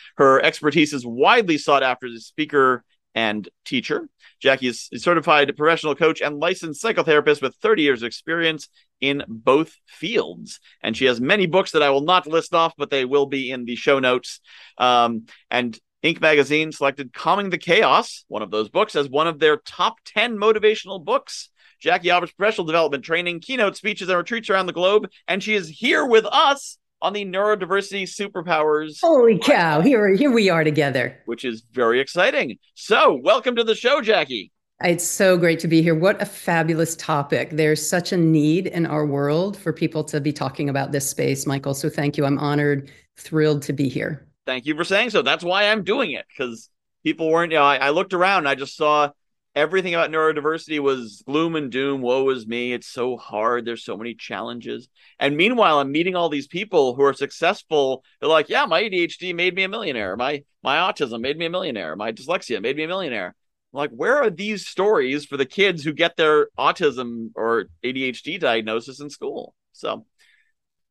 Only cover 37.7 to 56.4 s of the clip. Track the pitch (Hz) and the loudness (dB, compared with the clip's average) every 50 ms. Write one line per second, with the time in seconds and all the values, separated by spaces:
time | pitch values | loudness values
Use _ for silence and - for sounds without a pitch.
37.7 | 156 156 - - 185 175 170 - 196 180 165 160 160 151 147 151 160 190 185 - | 2 0 0 -2 -2 -2 -2 -2 0 2 4 4 4 4 4 2 2 0 -2 -4
38.7 | - 175 165 139 147 156 151 147 139 139 143 143 151 165 185 208 202 - - 165 | -4 -2 -2 -2 0 -2 -2 -2 -2 0 0 0 0 0 0 -2 -6 -6 -6 -6
39.7 | 147 - 170 151 - 151 151 - - 147 139 151 143 - 135 135 135 - 147 143 | -4 -2 -4 -4 -2 -4 -6 -4 -4 -4 -2 -4 -4 -4 -6 -6 -4 -4 -4 -2
40.7 | 135 139 135 135 143 139 135 - - - 139 135 135 135 - 147 139 139 139 143 | -2 -2 -2 -2 -4 -4 -4 -4 -4 -2 -2 -2 -2 -2 -2 -4 -4 -2 -4 -6
41.7 | 135 - - 151 - - 147 147 147 160 143 139 143 135 147 143 147 147 147 147 | -6 -4 -6 -6 -4 -2 -4 -2 -2 0 0 0 0 0 0 -2 0 0 2 0
42.7 | 143 139 139 - - _ _ _ _ - - - 160 156 151 151 147 143 - - | 0 -2 -4 -10 -18 _ _ _ _ -20 -12 -4 0 2 2 2 2 0 -2 -6
43.7 | 143 139 139 131 131 147 - - 156 - - _ _ _ _ 131 127 127 127 147 | -4 -2 -2 -2 -2 -4 -6 -6 -6 -8 -12 _ _ _ _ -8 -8 -6 -4 -6
44.7 | 156 151 175 - 190 202 247 240 214 170 120 135 151 160 175 175 185 202 208 208 | -4 -4 -2 0 0 0 0 2 0 2 2 2 0 0 0 -2 0 2 2 2
45.7 | 220 220 170 180 220 277 240 165 123 - - - _ - 127 120 113 113 - _ | 2 0 0 -2 -2 -2 -2 -4 -6 -10 -12 -14 _ -8 -8 -8 -8 -12 -18 _
46.7 | _ _ _ _ _ _ - 151 156 - 165 160 160 165 170 165 160 151 143 143 | _ _ _ _ _ _ -4 -4 -2 -2 0 2 2 2 2 2 4 4 4 4
47.7 | 139 131 135 139 151 175 190 185 190 175 180 196 202 185 151 139 135 127 139 135 | 4 4 2 2 2 0 0 0 0 2 2 4 4 2 2 0 -2 -2 -6 -10
48.7 | - - 151 151 151 147 147 143 - _ _ _ _ _ _ _ _ 139 151 156 | -6 -2 2 2 4 4 2 0 -2 _ _ _ _ _ _ _ _ 0 0 0
49.7 | 185 190 180 180 170 160 156 147 156 160 156 156 151 147 143 156 160 156 - 156 | 0 -2 -2 0 -2 -2 -2 0 0 0 0 0 0 0 -2 -2 -4 -4 -6 -6
50.7 | 151 147 139 139 135 127 117 107 101 - _ 127 139 156 165 170 165 156 147 123 | -4 0 0 0 0 -2 -4 -12 -16 -18 _ -4 -2 -2 0 0 -2 -4 -6 -4
51.7 | 107 131 139 139 139 135 123 120 127 135 135 135 131 123 110 110 117 120 123 123 | -4 -4 -2 -2 -4 -2 -2 0 0 2 2 0 0 -2 -4 -8 -6 -6 -4 -6
52.7 | 123 117 - - - 131 120 127 123 113 - - 104 107 110 117 120 120 113 117 | -6 -8 -10 -12 -8 -6 -4 -4 -4 -6 -10 -8 -4 -2 0 0 0 -2 -4 -6
53.7 | 117 117 - 117 98 98 117 120 113 113 - - 113 95 113 117 123 120 - 113 | -10 -10 -10 -12 -10 -10 -10 -12 -12 -14 -12 -10 -10 -8 -8 -10 -12 -12 -10 -10
54.7 | 117 117 135 _ _ _ _ _ _ - 131 143 147 151 180 220 254 233 202 170 | -12 -12 -12 _ _ _ _ _ _ -4 -2 -2 2 2 2 2 2 2 2 2
55.7 | 151 143 139 135 139 160 170 190 185 175 170 160 147 143 | 2 2 0 0 -2 -2 -2 -2 -2 -2 -2 -2 -4 -6